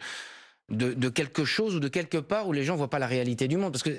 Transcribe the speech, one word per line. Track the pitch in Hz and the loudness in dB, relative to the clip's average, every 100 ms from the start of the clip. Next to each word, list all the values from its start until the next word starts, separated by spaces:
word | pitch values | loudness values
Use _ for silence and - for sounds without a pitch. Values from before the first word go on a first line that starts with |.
| - - - - - _ - | -6 -12 -14 -18 -20 _ -6
de, | 107 123 | 0 0
de | 127 127 | 2 0
quelque | 120 147 - | 0 -2 0
chose | 143 - 220 175 | 0 2 2 2
ou | |
de | 139 | 0
quelque | 180 165 165 | 0 0 -2
part | 139 208 196 | 0 0 2
où | |
les | 143 | 0
gens | 139 170 | 2 0
voient | 139 | 0
pas | 147 | 0
la | 123 | 2
réalité | 127 123 117 131 | 2 2 2 2
du | 170 | 2
monde. | 190 | 0
Parce | 131 | 0
que | 156 | -2